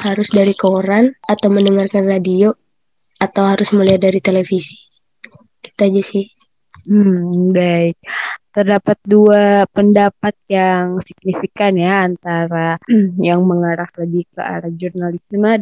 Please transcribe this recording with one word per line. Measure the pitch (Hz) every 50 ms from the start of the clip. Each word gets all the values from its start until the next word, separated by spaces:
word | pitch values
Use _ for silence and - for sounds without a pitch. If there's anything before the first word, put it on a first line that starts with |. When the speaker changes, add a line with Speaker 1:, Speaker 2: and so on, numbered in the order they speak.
| -
Speaker 1:
harus | 208 196 202 208 - -
dari | 202 196 202 196
koran | - - 190 190 190 190 190 202 214 240 262 269 _ -
atau | - 214 208 - 208 202
mendengarkan | 202 202 196 196 196 196 196 - 202 196 196
radio | 196 190 180 185 185 185 202 214 226 - _ _ _ _ _ _ _ _ - _ _ - -
atau | - - 202 196
harus | 196 196 - 208 -
melihat | - 202 190 190 190 185 185 190
dari | 185 196
televisi. | - 202 185 190 185 - 190 180 156 - - - - _ _ _ _ _ _ _ - - _ - _ _ _ _ -
Gitu | - _ -
aja | 208 196 190 196 190
sih. | - - 196 196 214 _ _ _ _ _ _ _ _ _ - - -
Speaker 2:
Hmm, | 202 208 208 196 185 180 175 175 175 180 180 185 190
baik. | 180 180 175 170 170 170 170 165 _ - - - - - - - - _ _
Terdapat | - 202 202 190 208 202 - - 208 - -
dua | 202 202 208 208 208 208 208 208 202 202 202 196 -
pendapat | - - 202 202 208 202 202 202 202 _ - 208 - _ _ -
yang | 196 190 185 185 185 180 180 180 180 185 -
signifikan | - - _ - 190 180 - - - - - 208 202 190 180
ya | 170 180 196 202 185
antara | 180 180 170 - 175 170 170 170 165 170 165 165 165 165 170 _ - 240 214
<clears throat> | 202 190 175 185 180 170
yang | 175 175 185
mengarah | 185 175 175 175 170 170 165 175 175 _ -
lebih | 175 170 170 175 170 _ _
ke | - -
arah | 196 180 170 170 170 165
jurnalisme | 165 180 180 175 185 175 175 170 175 _ - - 202 208 214 226 214